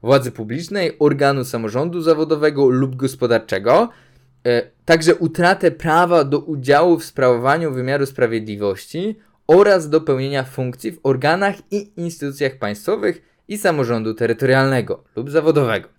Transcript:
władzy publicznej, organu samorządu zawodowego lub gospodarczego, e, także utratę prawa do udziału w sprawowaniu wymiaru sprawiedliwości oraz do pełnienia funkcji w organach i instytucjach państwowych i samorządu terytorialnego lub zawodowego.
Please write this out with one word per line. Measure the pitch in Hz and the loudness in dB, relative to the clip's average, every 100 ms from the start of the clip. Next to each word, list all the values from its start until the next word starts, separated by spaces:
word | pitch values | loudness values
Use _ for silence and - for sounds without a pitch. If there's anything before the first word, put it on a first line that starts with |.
władzy | 113 135 123 | 2 0 0
publicznej, | - 107 127 170 202 170 - | -10 -10 -10 -8 -4 -4 0
organu | 147 143 139 139 | 0 2 0 0
samorządu | 127 117 113 117 165 175 | -4 -6 -4 -4 -4 -2
zawodowego | 160 156 156 156 151 143 135 | 0 0 0 0 0 2 2
lub | 127 135 127 | 2 -2 -2
gospodarczego, | 131 - 120 117 - 95 107 151 233 - _ _ _ _ 123 | -6 -2 0 0 0 -4 2 2 2 -6 _ _ _ _ -2
e, | 120 - _ | 0 -2 _
także | - 165 160 | 0 2 4
utratę | 160 165 - 175 185 175 | 2 0 0 0 2 0
prawa | - 165 156 175 170 | -2 0 2 4 2
do | 143 143 | 2 -2
udziału | - 147 127 143 175 165 | -4 -8 2 4 4 2
w | |
sprawowaniu | - - 127 120 127 156 160 | 0 0 2 2 2 0 -2
wymiaru | 127 127 139 135 | -4 -4 -2 -2
sprawiedliwości | - 120 113 107 101 101 98 - 160 202 220 _ _ - | 0 -2 0 -6 -4 -4 -4 -8 -8 -8 -8 _ _ 4
oraz | 170 202 190 151 | 6 6 4 2
do | 151 | 0
pełnienia | - 135 135 139 | 0 -2 -2 -4
funkcji | 131 - 131 123 110 | -6 -6 -8 -6 -10
w | - | -6
organach | 135 131 143 175 196 196 - | -2 0 0 0 -2 -4 -8
i | 202 202 - | -8 -8 -10
instytucjach | 170 165 143 139 143 - | -10 -8 -12 -4 -4 -4
państwowych | 104 104 - 214 208 - _ _ _ | -8 -6 -4 -2 -2 -4 _ _ _
i | 208 | -2
samorządu | 202 156 120 117 110 | -2 0 0 -2 -4
terytorialnego | 110 117 117 131 131 135 131 95 - _ - | -4 -2 0 2 2 2 0 -2 -8 _ -12
lub | 135 | -2
zawodowego. | 151 156 147 127 104 - | 0 2 2 2 -2 -6